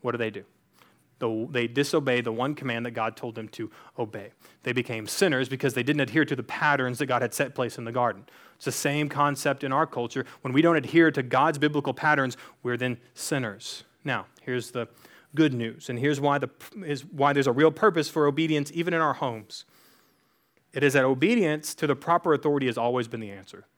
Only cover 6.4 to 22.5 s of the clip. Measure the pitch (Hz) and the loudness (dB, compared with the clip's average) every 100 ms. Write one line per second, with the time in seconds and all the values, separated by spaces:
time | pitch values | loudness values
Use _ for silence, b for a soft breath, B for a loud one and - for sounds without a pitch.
6.4 | 120 - 151 143 127 123 135 123 120 - | -6 -2 2 2 0 -2 0 0 0 -2
7.4 | 135 - 120 - 117 123 120 98 - B | -4 -2 -6 -6 -6 0 0 -2 -14 B
8.4 | B B - 123 147 143 147 143 147 139 | B B -6 -2 -2 0 -2 2 2 2
9.4 | 147 135 139 135 160 - 120 135 127 B | -2 -2 -2 0 0 -2 -6 -6 -8 B
10.4 | 131 131 165 165 120 165 160 143 123 127 | -2 4 4 4 2 6 6 4 0 2
11.4 | 151 147 151 147 143 127 156 151 131 117 | 2 2 0 0 -2 -2 2 2 0 -4
12.4 | B B 123 120 123 120 _ - - 147 | B B -6 -2 -4 -6 _ -12 -4 -4
13.4 | 120 101 - - - _ 151 117 95 _ | -4 -8 -14 -14 -18 _ -6 -6 -6 _
14.4 | - 123 113 123 117 B B B B 139 | -6 -6 -4 -8 -8 B B B B 2
15.4 | 156 127 113 - - 120 139 139 143 143 | 2 2 -4 -8 -8 -2 0 2 2 0
16.4 | 135 _ - 220 180 139 123 147 143 143 | -2 _ -18 -14 -8 -8 -8 2 4 4
17.4 | 135 123 156 151 220 170 151 - 147 143 | 2 6 4 6 2 4 -2 2 2 2
18.4 | 160 151 143 165 170 170 160 131 135 113 | 0 0 -2 -4 -2 0 0 0 -4 -6
19.4 | - - - b b b b b b b | -12 -18 -20 b b b b b b b
20.4 | b _ _ 135 143 139 131 131 165 240 | b _ _ 2 4 4 4 4 4 4
21.4 | 175 151 151 - 151 135 - 175 175 143 | 2 0 -6 -4 -2 -2 2 2 4 2
22.4 | 151 | 2